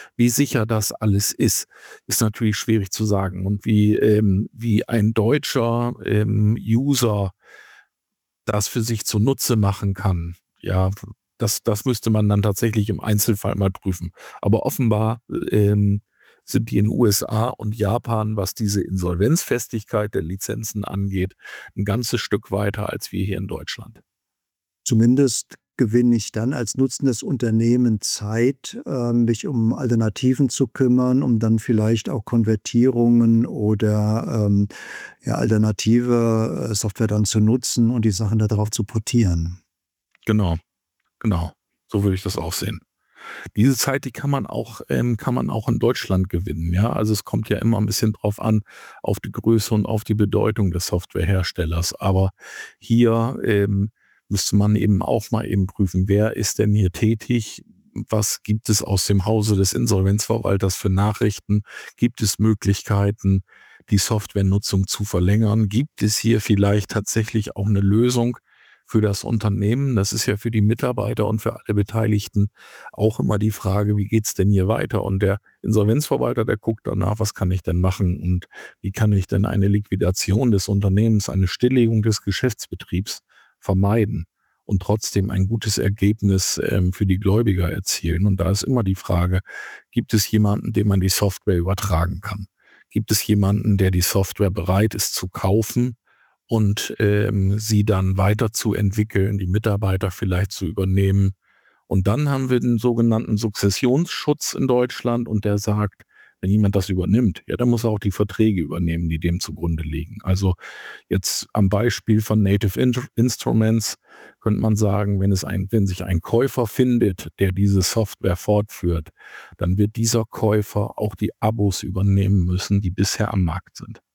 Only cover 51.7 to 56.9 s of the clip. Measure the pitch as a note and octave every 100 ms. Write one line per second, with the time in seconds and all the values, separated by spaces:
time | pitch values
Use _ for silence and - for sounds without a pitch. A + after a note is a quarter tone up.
51.7 | E2 E2+ - F#2+ F#2 F#2+ - - - -
52.7 | - - A#2 A#2 A2+ A#2 - - G#2 G2+
53.7 | G2 G#2 - _ _ _ G2+ - G#2 G2+
54.7 | G#2 G#2 G2 - A#2 - G#2+ - G2+ F#2+
55.7 | - G2 F#2 F#2+ G2+ G#2+ - G2+ - G#2
56.7 | G#2 F#2